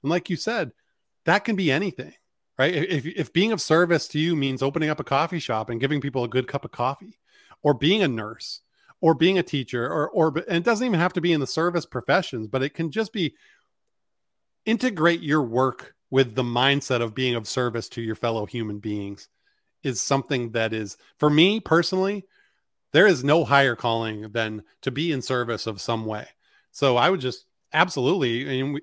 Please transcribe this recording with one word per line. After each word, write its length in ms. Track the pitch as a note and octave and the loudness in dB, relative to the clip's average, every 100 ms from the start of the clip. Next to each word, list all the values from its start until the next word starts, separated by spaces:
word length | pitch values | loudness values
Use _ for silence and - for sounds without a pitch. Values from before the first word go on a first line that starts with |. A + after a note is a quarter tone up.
And 80 | C#3 | -2
like 200 | F3 E3+ | -2 -2
you 60 | F3 | -4
said, 360 | - A#3 C#3+ - _ _ _ _ | -2 -4 -6 -10 _ _ _ _
that 200 | - G3 | 0 0
can 120 | G#3 G3 | 0 0
be 140 | F3 | 0
anything, 400 | C#3 G3 - D2+ - _ _ _ - | 0 -2 -6 -14 -18 _ _ _ 0
right? 140 | C#3+ | 0
If, 320 | E3+ F#3 D#3 C#3 | 2 -2 -2 -4
if 260 | G3+ D3 | -6 -2
being 180 | E3+ A3 | 0 0
of 100 | G#3 | 0
service 460 | - D#3+ F3 E3+ - | 2 4 4 2 0
to 100 | D3+ | -2
you 160 | D#3+ D#3+ | 0 0
means 260 | C#3 C3 | 0 0
opening 260 | C3+ D3+ D#3 | -2 0 -2
up 120 | D3 | -4
a 40 | |
coffee 340 | - C#3 E3 E3+ | -2 0 0 -4
shop 280 | - A2 G#2+ | -2 -4 -2
and 120 | A#2 | -4
giving 200 | C3+ D3 | -2 -2
people 220 | C#3 C3 | -2 -4
a 60 | A#2+ | -2
good 180 | B2+ B2+ | -2 -2
cup 180 | C#3 | -8
of 60 | - | -8
coffee, 460 | - B2 C#3 F#3+ - _ _ _ - | -4 -4 -4 -14 -20 _ _ _ -2
or 120 | D3 | 0
being 280 | B2+ C#3+ G#3+ | 2 2 4
a 60 | E3+ | 2
nurse, 520 | A2+ G#2+ A2+ - - _ _ _ _ | 0 -6 -12 -14 -16 _ _ _ _
or 140 | E3 | 4
being 240 | C#3+ E3 F#3+ | 6 4 4
a 40 | |
teacher, 420 | F3 C#3 B2+ B2 | 0 -4 -2 -4
or, 240 | B2 E3 D3+ | -2 -2 0
or, 180 | G3 D#3+ C#3+ - | 2 2 2 -2
and 100 | E3+ | 0
it 60 | |
doesn't 220 | F3 A3 B3+ | 2 0 0
even 140 | F3+ | 2
have 120 | F3 | 0
to 60 | F3 | 0
be 120 | E3+ | 0
in 80 | D#3+ | 0
the 60 | C3+ | 0
service 400 | - E3+ E3+ - | 0 0 -2 -4
professions, 600 | C#3 - E3 - A#2+ G#2+ | -8 0 0 0 -8 -4
but 140 | C3 | -2
it 120 | C#3 | -2
can 160 | - E3 | -4 -4
just 220 | D#3 A3 | -4 -4
be 220 | G#3+ D#3 - _ _ _ _ _ _ _ _ _ _ _ _ | -4 -4 -6 _ _ _ _ _ _ _ _ _ _ _ _
integrate 580 | - A3+ B3 F#3+ E3 E3+ | -2 0 0 2 2 2
your 200 | D#3+ D3+ | 0 0
work 520 | B2 A#2 C3 - - _ _ | 2 2 0 -2 -16 _ _
with 240 | C3 B2+ | 2 2
the 80 | A2 | 0
mindset 580 | B2 A#2 C3+ C#3 - B2 | -2 2 2 2 0 -2
of 140 | A#2 | -2
being 200 | G#2+ B2+ | -2 -2
of 140 | A#2+ G#2+ | -2 -4
service 400 | - B2 A2+ - | -2 -2 -4 -8
to 140 | - | -8
your 120 | A2+ | -6
fellow 320 | G#2+ A#2 A2+ G#2 | -4 -2 -2 -4
human 320 | B2 A2 G#2 | -6 -6 -6
beings 500 | G#2+ G#2 G2+ G2+ - _ _ _ _ _ | -6 -6 -6 -12 -18 _ _ _ _ _
is 180 | C#3+ A2+ | -6 -4
something 520 | - C#3 C3+ C3 A#2 | -2 -2 0 -4 -2
that 200 | A2+ A2+ | -2 -2
is, 240 | A2 G#2 - _ _ | -2 -6 -12 _ _
for 120 | D3+ | 2
me 280 | D3 F#3 G#3+ | 6 4 4
personally, 680 | - E3 E3+ F#3 G3 G#3 - _ _ _ _ _ _ | 2 2 2 0 -2 -4 -10 _ _ _ _ _ _
there 140 | D3+ G3+ | 4 6
is 180 | D3 | 4
no 180 | C#3 D#3+ | 4 2
higher 300 | A#2+ C#3 C3+ | 4 4 4
calling 560 | A#2 A#2+ A2+ A2+ G#2+ G#2+ | 2 0 0 -2 -6 -6
than 300 | A2+ A2 G#2+ - _ | -4 -4 -6 -12 _
to 80 | C#3 | -8
be 220 | B2 E3 | -4 -4
in 100 | C#3 | -4
service 440 | - B2+ A#2 A2 - | -2 -2 -2 -4 -6
of 140 | G2 | -8
some 240 | - A2+ | -4 -4
way. 220 | A2 G#2+ - _ _ _ _ | -4 -8 -12 _ _ _ _
So 240 | - C#3 A#2+ | 0 2 4
I 120 | C#3+ | 4
would 100 | F#3+ | 2
just 260 | B2+ A#2+ _ _ _ | -4 -8 _ _ _
absolutely, 880 | D3+ F3 - B2+ F#3 B2+ A#2 C#3 C3 | 0 0 2 0 2 0 -2 -4 -4
and 140 | C#3 | -4
we, 80 | C#3+ | -6